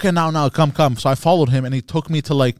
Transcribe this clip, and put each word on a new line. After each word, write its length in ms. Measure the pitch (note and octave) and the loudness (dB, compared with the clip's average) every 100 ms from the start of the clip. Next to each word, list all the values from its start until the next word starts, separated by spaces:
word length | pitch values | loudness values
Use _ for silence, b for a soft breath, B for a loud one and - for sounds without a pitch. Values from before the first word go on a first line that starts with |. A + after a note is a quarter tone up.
Okay, 100 | G3+ | 0
now, 200 | E3+ D#3+ | 0 0
now, 160 | D#3+ D3 | 0 -2
come, 220 | - D#3 | 2 0
come. 220 | - D3+ A#2+ | 2 0 0
So 120 | C#3 | -2
I 60 | |
followed 340 | C3+ - F3+ C#3+ | 0 2 2 2
him, 160 | C3 | 0
and 100 | B2+ | 0
he 60 | C3+ | -6
took 300 | - E3 D#3 | -4 -6 -4
me 100 | D#3+ | -4
to, 140 | C#3+ | -2
like 220 | C#3+ B2+ | 0 0